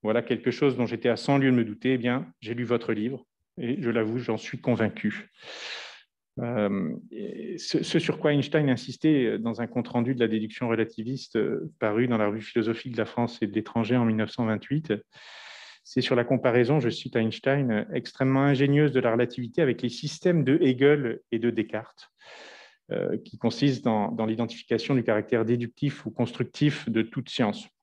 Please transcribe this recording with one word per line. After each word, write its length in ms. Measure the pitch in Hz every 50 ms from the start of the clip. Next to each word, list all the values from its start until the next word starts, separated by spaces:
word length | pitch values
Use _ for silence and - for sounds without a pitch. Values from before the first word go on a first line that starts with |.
| -
Voilà 200 | 107 110 120 117
quelque 280 | - 127 117 - 131
chose 260 | 117 - 156 143 127
dont 100 | 123 123
j'étais 220 | 107 117 107 - 123
à 80 | 117
cent 220 | 104 - - 143 139
lieues 120 | 135 135
de 60 | 127
me 80 | 123 113
douter. 300 | 107 104 - - 127 131
Eh 40 | 131
bien, 340 | 117 123 123 131 - - - _
j'ai 140 | - 107 120
lu 100 | 120 123
votre 280 | 113 120 113 - - 113
livre 340 | 104 107 120 135 131 - _ _ _ _ _ _ -
et 220 | 123 117 131 -
je 100 | - 120
l'avoue, 280 | 117 117 110 107 113 127
j'en 180 | 120 - 110
suis 220 | 110 - - - 123
convaincu. » 720 | - - 120 101 110 104 - - - 104 101 104 - - _ _ - - - - - - - - - - - - _ _ _ _ _ _ _ -
Euh, 560 | 120 120 120 113 104 101 101 98 87 78 - - - -
et 480 | - - - - - - - - - -
ce, 240 | - - - 160 170
ce 160 | - - 170
sur 200 | 160 - 151 -
quoi 140 | - 156 147
Einstein 380 | 143 131 - - 156 151 139
insistait 680 | 127 120 - - 123 - - 156 156 143 127 110 110 104
dans 220 | 110 117 113 117
un 60 | 120
compte-rendu 480 | 110 - 123 117 - - 123 117 123 135
de 60 | 120
la 80 | 117 110
déduction 400 | 107 110 110 107 110 - 127 120
relativiste, 680 | 117 113 113 110 - - 110 117 131 127 - - -
euh, 340 | 113 - - - - - - - _
paru 260 | - 107 104 113 123
dans 100 | 127 120
la 120 | 110 107 104
Revue 120 | 101 110
philosophique 520 | 104 - - 120 110 110 113 - - 131 120
de 60 | 113
la 60 | 110
France 380 | - - - 120 117 - - 117
et 40 |
de 60 | 101 101
l'étranger 440 | 110 107 - - 117 113 107 123
en 100 | 127 120
mille 100 | 113 110
neuf 140 | 107 107 101
cent 160 | - - 120
vingt-huit, 480 | 110 110 104 - - 139 156 160 - - 101 - _ _ - - - - - - - - - - - - _ _
c'est 180 | - - 127
sur 140 | 120 - 131
la 100 | - 196
comparaison, 560 | 120 139 120 - 131 113 123 123 113 143 156
je 80 | 123 120
cite 280 | - - - 127 -
Einstein, « 680 | 120 113 113 107 - - 135 135 143 139 123 110 107 110 - -
extrêmement 520 | 135 - - - - 135 131 135 135 139
ingénieuse 480 | 143 143 127 143 139 143 143 151 147 127
de 80 | 131
la 120 | 123 120 113
relativité 480 | 117 123 120 - - 123 117 - -
avec 220 | 170 135 120 - -
les 80 | 120
systèmes 540 | - - - 151 - - - 180 175 170 143
de 120 | - - 165 160
Hegel 580 | 135 131 120 135 143 151 147 135 117 113 - _ _
et 100 | - 113
de 100 | 110 120
Descartes », 600 | 117 110 104 107 - 107 117 - _ _ - _ _ _ - - - - - - - - - - _ _ _ _ -
euh, 260 | - 50 50 - -
qui 180 | - - -
consiste 480 | 113 - 117 110 - - 143 131 123 -
dans, 260 | 123 110 107 104 -
dans 140 | - 113 110
l'identification 680 | 110 110 110 117 113 - - - _ 120 110 - - 143
du 80 | 127 113
caractère 420 | - 113 107 107 - 127 117 113
déductif 640 | 110 123 120 120 117 - _ - 143 139 - -
ou 40 | 113
constructif 800 | 110 - 123 117 - - 123 120 _ - 151 147 143 - - -
de 140 | 113 113 110
toute 260 | - - 139 123 -
science. 400 | - - 127 104 101 - - - _ _